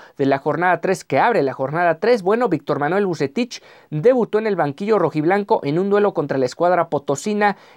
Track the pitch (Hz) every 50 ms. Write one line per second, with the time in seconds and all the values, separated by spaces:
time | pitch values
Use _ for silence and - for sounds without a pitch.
0 | - - - - 143 135 135 135 - 156 147 147 175 185 175 160 - 180 190 -
1 | - - 143 131 170 226 233 185 143 135 123 - 135 131 151 165 175 170 160 160
2 | - 220 247 226 180 180 208 233 247 233 175 143 - - 151 135 143 147 175 196
3 | 208 185 170 151 151 135 - - 247 240 - - - - - - - - - 151
4 | 151 233 269 254 220 - - 214 220 220 202 170 160 143 135 - 196 202 220 202
5 | 170 147 - 156 147 165 190 202 202 202 220 - - 143 143 165 190 202 196 208
6 | 208 202 190 - 147 139 139 135 131 117 - - 165 175 180 175 165 165 - 143
7 | - - 139 139 - 214 208 208 208 208 190 - - - -